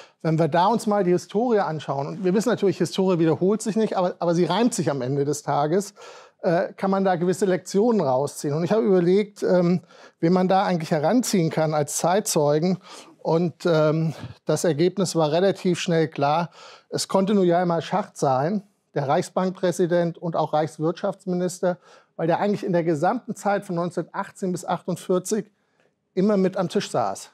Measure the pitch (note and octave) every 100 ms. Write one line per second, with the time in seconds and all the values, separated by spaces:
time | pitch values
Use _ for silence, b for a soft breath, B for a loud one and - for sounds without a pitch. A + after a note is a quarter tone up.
0 | B B E3 D#3+ D#3+ E3+ G3 A3+ G#3+ G#3
1 | F3+ F3+ - G3+ B3 G#3 D#3+ D#3 - C#3
2 | D3+ E3 F3+ G#3 A#3 F#3+ G3 - E3+ -
3 | F#3+ E3+ D#3+ C#3 F#3 G#3+ A3+ A3 G#3+ F#3+
4 | F3+ - F3 E3+ E3 F#3+ B3+ - D3+ C#3
5 | B2+ C#3+ C#3+ C#3+ - C#3+ D3+ F#3+ G3 -
6 | B B B B G3+ E3+ - - F#3+ F#3+
7 | F#3+ F3 F3+ F3+ G3 F3+ - F#3+ A#3+ G#3+
8 | C#3 B2+ C#3+ - D3+ D3+ E3+ G#3+ A3+ F#3
9 | E3+ G3 G3+ - - F3+ F3 F3+ B B
10 | B B E3 F#3 F#3 F#3+ F#3+ F3 D#3+ D#3
11 | D3+ B3 - G3 D#3+ - D#3 D#3 C#3 -
12 | E3 G3 - E3 D3 D3+ F3+ F3 B B
13 | B B - E3 F3 - F3 D#3 D#3 D#3+
14 | D#3+ - B B - D3+ F3+ C#3+ F3+ G3
15 | E3+ D#3+ D3+ E3 G3 - F#3 E3+ - E3
16 | D3+ - C#3+ D#3+ E3 B B B B -
17 | - F#3+ F#3+ G3+ F3+ E3+ F3+ E3 - F#3+
18 | - - C#3+ C3 D#3 G#3 - _ _ D3
19 | C3+ E3 F3+ F#3+ F#3 F#3 F3+ F3 E3+ F3
20 | E3+ - E3+ D#3 D#3+ D3+ D#3+ - D#3 F3+
21 | G3+ - F#3 F3+ F3+ - F3+ F3+ b b
22 | b - E3 D#3+ G#3 G3 G3+ F3 E3 D3
23 | F3+ A#3+ - - G3+ G3+ G3+ E3+ F3 F3
24 | - F3 G3 - F#3+ F3 - F3+ - E3+
25 | - F3+ F#3 G#3+ - _ _ _ _ _
26 | _ F#3+ G3+ G3+ F#3 G3 F3 - - C3+
27 | G2+ G2 -